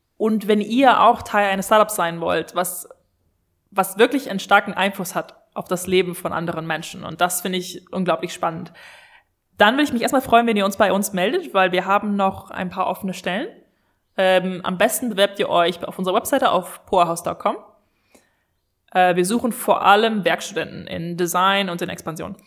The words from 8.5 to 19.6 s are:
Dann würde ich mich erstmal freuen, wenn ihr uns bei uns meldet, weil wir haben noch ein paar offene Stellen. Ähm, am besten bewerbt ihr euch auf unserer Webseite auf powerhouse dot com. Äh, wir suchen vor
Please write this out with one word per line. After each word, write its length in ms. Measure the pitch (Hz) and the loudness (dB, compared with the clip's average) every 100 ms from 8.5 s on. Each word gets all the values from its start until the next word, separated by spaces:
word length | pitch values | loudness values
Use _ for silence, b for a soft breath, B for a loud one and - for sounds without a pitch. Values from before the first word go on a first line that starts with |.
| 165 185 B B B B B B _ _ - | -6 -12 B B B B B B _ _ 2
Dann 180 | 208 269 | 4 4
würde 80 | |
ich 100 | 294 | 0
mich 80 | 233 | 0
erstmal 200 | - 277 | 0 0
freuen, 260 | - 233 233 | 4 4 4
wenn 100 | 208 | 2
ihr 80 | 196 | 0
uns 120 | 202 | 2
bei 140 | 208 | 2
uns 220 | 190 202 | 2 -2
meldet, 400 | 185 190 349 320 | -2 0 -2 -2
weil 180 | 196 185 | 0 2
wir 140 | 180 180 | 0 0
haben 300 | 202 214 202 | 0 0 0
noch 340 | 190 196 - | 0 -2 -10
ein 200 | - 185 | -8 -6
paar 180 | 190 185 | -4 -4
offene 260 | 190 190 | -4 -8
Stellen. 340 | 175 - 185 359 - _ _ _ _ _ - | -8 -6 -4 -6 -12 _ _ _ _ _ 0
Ähm, 440 | 185 185 185 180 | 4 4 2 -4
am 140 | - 180 | -6 2
besten 320 | 220 - 247 | 2 2 -4
bewerbt 300 | 190 202 202 | 0 0 0
ihr 100 | 190 | 0
euch 340 | 170 170 180 | 2 2 0
auf 160 | - 180 | -8 -6
unserer 160 | 185 196 | -2 -2
Webseite 360 | - 269 233 | 0 0 2
auf 340 | 185 175 - - | 0 -2 -12 -2
powerhouse 380 | 190 170 165 | 2 2 0
dot 160 | - 170 | -6 -4
com. 160 | 202 302 - _ _ _ _ _ _ _ _ _ _ _ _ | -4 -4 -10 _ _ _ _ _ _ _ _ _ _ _ _
Äh, 240 | 190 180 180 | 2 4 4
wir 100 | 180 | 2
suchen 260 | 233 240 | 0 -2
vor 320 | - | -2